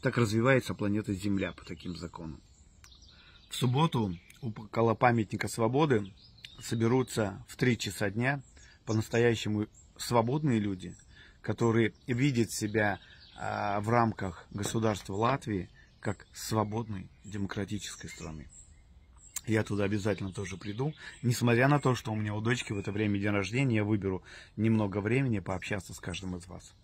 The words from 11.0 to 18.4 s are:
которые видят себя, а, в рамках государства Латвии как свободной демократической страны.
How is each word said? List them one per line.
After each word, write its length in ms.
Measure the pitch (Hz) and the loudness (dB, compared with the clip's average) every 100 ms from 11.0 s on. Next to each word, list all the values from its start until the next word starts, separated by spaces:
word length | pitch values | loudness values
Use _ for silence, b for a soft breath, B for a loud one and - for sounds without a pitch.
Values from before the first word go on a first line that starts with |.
| B B B B | B B B B
которые 520 | - 107 117 113 110 - - | -6 0 4 4 4 0 -6
видят 440 | 120 143 120 110 | 0 2 2 0
себя, 480 | - 107 107 104 95 B B B - | 0 -2 2 0 0 B B B -10
а, 380 | 107 104 104 101 | -6 -4 -2 -2
в 100 | 104 | 2
рамках 560 | 120 113 101 95 85 - | 4 4 0 -6 -8 -12
государства 640 | 101 101 113 110 101 - | -6 -4 0 0 0 -4
Латвии 560 | 98 113 135 - 101 87 b b _ | 0 0 0 -2 -4 -4 b b _
как 260 | - - - | -6 -6 -10
свободной 760 | - - 110 104 107 110 98 92 - | -14 -2 0 0 -2 -6 -8 -10 -16
демократической 880 | - 104 95 - 98 104 - - 85 | -12 -6 -6 -4 -6 -6 -8 -12 -14
страны. 400 | - 85 78 | -12 -12 -12